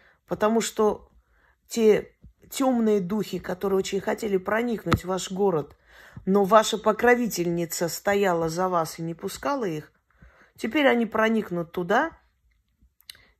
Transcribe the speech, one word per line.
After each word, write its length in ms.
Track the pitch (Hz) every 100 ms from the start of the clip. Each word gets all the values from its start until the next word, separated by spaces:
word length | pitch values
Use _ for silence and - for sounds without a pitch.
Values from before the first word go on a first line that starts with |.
| _ _ -
потому 360 | 170 214 226
что 480 | 208 - 214 - - _ _ _ _ _ -
те 460 | 233 214 196 - _ - _ -
темные 500 | - 262 240 220 208
духи, 380 | 175 214 185 180
которые 400 | - 180 196 190
очень 220 | 190 196
хотели 360 | 214 214 220 190
проникнуть 680 | 185 214 240 208 170 165
в 40 | 175
ваш 220 | 185 -
город, 460 | 190 202 160 139 - _ - - -
но 200 | - 202
ваша 340 | 190 214 214 208
покровительница 1120 | 214 214 240 240 233 - 170 170 170 - 170
стояла 600 | - - 202 196 170 165
за 200 | 165 185
вас 300 | 175 160 -
и 40 |
не 120 | 165
пускала 500 | 165 196 - 311 285
их, 280 | 202 151 - _ _ _ - _ _ -
теперь 300 | 226 302 269
они 200 | 240 226
проникнут 680 | 220 220 226 - 175 170
туда, 460 | 185 175 220 320 - _ _ _ _ _ _ _ _ - - _